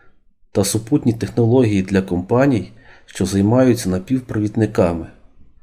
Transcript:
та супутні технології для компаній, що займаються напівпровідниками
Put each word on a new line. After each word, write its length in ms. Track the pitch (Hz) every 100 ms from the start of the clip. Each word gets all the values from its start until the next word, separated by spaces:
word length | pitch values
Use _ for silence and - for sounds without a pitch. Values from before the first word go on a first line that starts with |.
| - _ _ _ _
та 120 | -
супутні 500 | 98 113 113 147 120
технології 680 | 113 104 - 113 131 117 101
для 200 | 95 98
компаній, 680 | 92 87 - 120 143 113 - - - - _
що 200 | - 98
займаються 640 | 98 101 123 131 117 95
напівпровідниками 1160 | 92 95 131 - 110 107 110 104 98 87 85 82 - - - - -